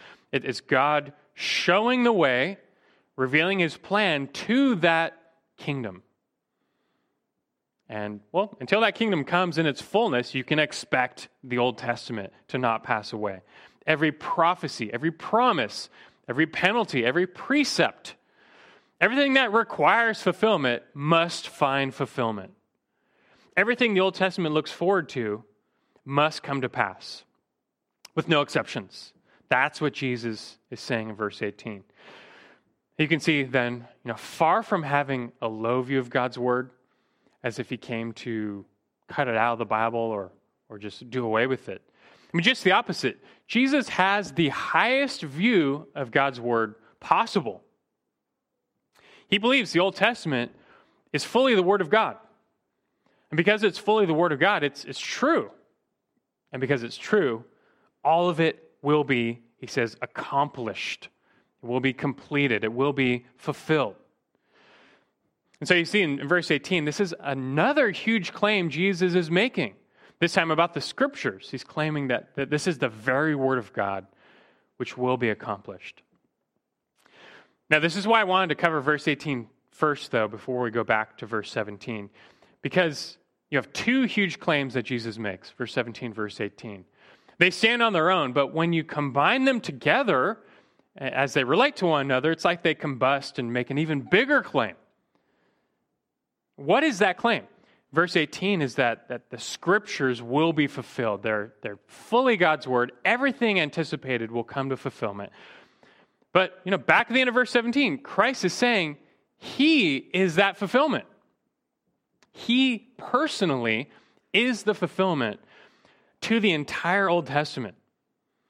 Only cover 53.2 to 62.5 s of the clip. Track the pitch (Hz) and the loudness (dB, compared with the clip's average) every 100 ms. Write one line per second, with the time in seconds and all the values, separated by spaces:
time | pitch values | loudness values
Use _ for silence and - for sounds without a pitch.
53.2 | - 156 175 214 208 - - 214 185 156 | -6 0 2 4 2 0 0 2 4 4
54.2 | 175 139 180 190 143 - - 135 - - | 2 4 2 2 -2 -4 -14 -10 -8 -2
55.2 | 277 302 104 - _ _ _ _ _ _ | 2 2 -2 -12 _ _ _ _ _ _
56.2 | _ _ _ 127 131 135 117 - - 214 | _ _ _ -6 -2 -2 -4 -10 0 2
57.2 | 143 113 - _ _ _ _ _ 147 165 | 2 -2 -8 _ _ _ _ _ 2 2
58.2 | 175 160 160 - - _ 143 151 139 123 | 2 2 0 0 -10 _ 0 2 2 0
59.2 | 117 120 _ - 127 139 117 - 127 - | 0 -4 _ -20 -8 -2 -2 -4 -12 -10
60.2 | - 139 147 139 110 95 - - - _ | -4 -2 -2 -4 -8 -8 -10 -10 -14 _
61.2 | _ _ _ _ 117 127 131 123 143 - | _ _ _ _ -4 -2 -2 -2 -4 -6
62.2 | - 147 139 | -4 0 2